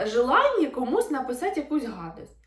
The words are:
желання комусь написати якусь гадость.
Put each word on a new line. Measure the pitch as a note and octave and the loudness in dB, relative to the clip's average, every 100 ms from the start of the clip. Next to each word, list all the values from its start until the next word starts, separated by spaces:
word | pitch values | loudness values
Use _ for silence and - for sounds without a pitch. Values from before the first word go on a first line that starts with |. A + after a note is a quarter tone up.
| G#3+ | 0
желання | A3+ B3 G#4 C#5+ A#4 D#4 | 2 4 6 4 4 0
комусь | - A3+ F4+ A#4 | 0 0 0 0
написати | C#4 B3+ B3 F#4 F4+ | -2 -4 -4 -4 -4
якусь | C#4+ D4+ A#3 | -2 -2 -4
гадость. | F#3+ E3 - - - | -8 -12 -14 -18 -20